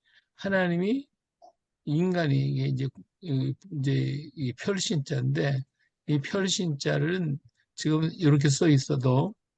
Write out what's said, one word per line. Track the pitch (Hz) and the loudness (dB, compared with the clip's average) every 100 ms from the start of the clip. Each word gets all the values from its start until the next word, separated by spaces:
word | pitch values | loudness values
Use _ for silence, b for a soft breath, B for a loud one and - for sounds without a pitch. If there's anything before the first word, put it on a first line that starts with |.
| b b b - | b b b -8
하나님이 | 202 196 180 170 190 269 - _ _ _ - _ _ _ | -2 0 2 0 0 -2 -4 _ _ _ -20 _ _ _
인간에게 | - 147 180 175 156 139 139 135 139 | -2 0 2 2 2 2 0 0 -2
이제, | 131 135 - - _ | -2 -4 -8 -20 _
그 | 180 135 135 135 - 151 | -4 -2 -2 -4 -8 -4
이제 | 135 135 131 139 151 | -2 0 -2 -4 -10
이 | - 131 | -8 -8
별신자인데 | 120 - 190 - 165 139 135 131 147 147 135 - _ _ _ - | -6 -4 -4 -2 -4 -2 -4 -2 0 0 -2 -6 _ _ _ -2
이 | 147 | -2
별신자는 | 139 202 190 175 175 139 151 143 151 185 160 143 - _ _ | -2 -2 -2 -2 -2 -2 -2 0 0 -2 -2 -6 -10 _ _
지금 | - 151 156 160 | -6 0 0 0
이렇게 | - 156 147 147 | 0 4 6 4
써 | 139 170 | 4 6
있어도 | 139 - 139 127 127 175 - _ | 4 4 0 2 2 0 -4 _